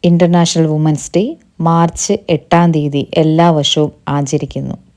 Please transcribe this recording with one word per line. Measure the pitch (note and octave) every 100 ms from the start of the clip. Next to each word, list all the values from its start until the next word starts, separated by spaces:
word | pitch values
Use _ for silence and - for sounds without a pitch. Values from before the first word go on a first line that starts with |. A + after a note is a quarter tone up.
ഇന്റർനാഷണൽ | F3 E3+ F3 F3 E3+ E3 D#3+
വുമൻസ് | D3+ D#3 D3 - F3
ഡേ | A#3 E4 _ -
മാർച്ച് | E3 E3 E3+ - - G3+ -
എട്ടാം | D#3 _ E3+ F3
തീയതി | D#3 D3 C#3 -
എല്ലാ | - D#3 D#3+ E3+
വർഷവും | D#3 C#3+ D#3 D3+ - -
ആചരിക്കുന്നു. | C#3+ C#3+ D3+ C#3+ C3+ C3 - _